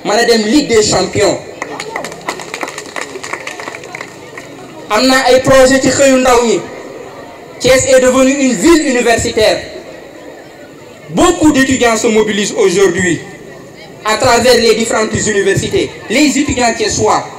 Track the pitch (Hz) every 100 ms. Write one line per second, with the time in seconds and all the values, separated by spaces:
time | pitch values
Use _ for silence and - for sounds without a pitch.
0 | 175 214 233 226 214 294 - 220 208 214
1 | 185 202 196 143 - - - - - -
2 | - - - - - - - - - -
3 | - - - - - - - - - -
4 | - - - - - - - - - 214
5 | 262 262 254 254 269 269 262 269 262 254
6 | 277 262 254 240 233 180 - - - -
7 | - - - - - - 247 262 262 262
8 | 254 254 262 285 262 196 285 330 285 240
9 | 233 226 233 226 208 175 - - - -
10 | - - - - - - - - - -
11 | - 165 359 339 302 262 269 262 240 220
12 | 226 220 214 202 202 - 196 175 196 180
13 | 180 147 - - - - - - - -
14 | 214 220 262 233 240 240 226 220 226 226
15 | 220 208 180 202 190 196 220 196 98 -
16 | - 233 302 262 294 247 240 226 208 -
17 | 214 170 -